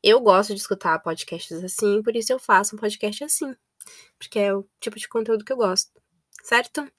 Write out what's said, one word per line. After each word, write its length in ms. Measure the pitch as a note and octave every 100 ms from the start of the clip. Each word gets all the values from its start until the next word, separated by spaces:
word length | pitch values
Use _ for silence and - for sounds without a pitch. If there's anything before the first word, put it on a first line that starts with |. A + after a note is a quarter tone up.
Eu 180 | - A#3
gosto 340 | A3+ F#3 G#3
de 60 | G3+
escutar 380 | - F#3+ F3+ D#3+
podcasts 600 | - E3 - E3+ - E3
assim, 400 | F3+ - G#3 G#3
por 140 | A3 A3+
isso 160 | A3
eu 60 | B3+
faço 360 | - G3 G3+ G#3+
um 20 |
podcast 460 | G#3+ G#3+ G#3 G#3
assim. 300 | D4 - C#4+ B3+ _ _ - - - _
Porque 200 | - -
é 160 | G3+
o 120 | G3 G3 _
tipo 180 | - G#3+
de 100 | -
conteúdo 360 | A#3 A3 A3
que 80 | G#3+
eu 40 | C4
gosto, 360 | G#3 F#3+ - _ _ _ _ -
certo? 480 | - C4 - - C#4+